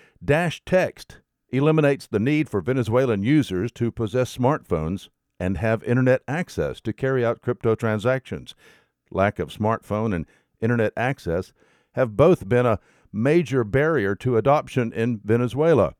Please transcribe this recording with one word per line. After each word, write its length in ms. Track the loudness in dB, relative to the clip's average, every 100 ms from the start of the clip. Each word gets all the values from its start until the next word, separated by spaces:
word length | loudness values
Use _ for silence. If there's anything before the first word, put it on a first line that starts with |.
| _ _
Dash 380 | -2 0 -2 -6
Text 560 | 0 0 0 -4 -20 -20 _ _ _
eliminates 540 | 0 2 4 2 0 -2
the 140 | -2
need 280 | 0 0 0
for 120 | -2
Venezuelan 640 | -2 -2 0 2 2 0
users 480 | 2 2 2 -2 -4
to 180 | -4 -4
possess 460 | -2 -2 -2 -2 0
smartphones 720 | 0 0 -2 -4 -2 -6 -10 _ _ -6
and 160 | -4 -2
have 260 | -2 -2
internet 400 | 0 2 2 2 -2
access 520 | -8 -6 -4 -4 -6
to 120 | -8
carry 320 | -4 -2 0
out 180 | -2 -2
crypto 320 | -4 -2 0
transactions. 800 | 0 0 0 0 -2 -4 -12 -12 -20 _ _ _ _ _
Lack 300 | 0 0 0
of 100 | -6
smartphone 640 | -2 -2 -2 -4 -4 -2
and 120 | -4 -6 _ _ _
internet 320 | -2 0 0 -2
access 560 | -4 -4 -4 -4 -6 _ _ _ _
have 220 | -4 -2 2
both 320 | 4 4 0
been 180 | 0 2
a 120 | 0 _ _ _
major 520 | -2 0 2 0 -2
barrier 500 | 0 0 2 0 0
to 220 | -2 0 2
adoption 560 | 4 2 0 -4 -2
in 280 | -2 -2 -2
Venezuela. 720 | 0 0 0 0 2 4 2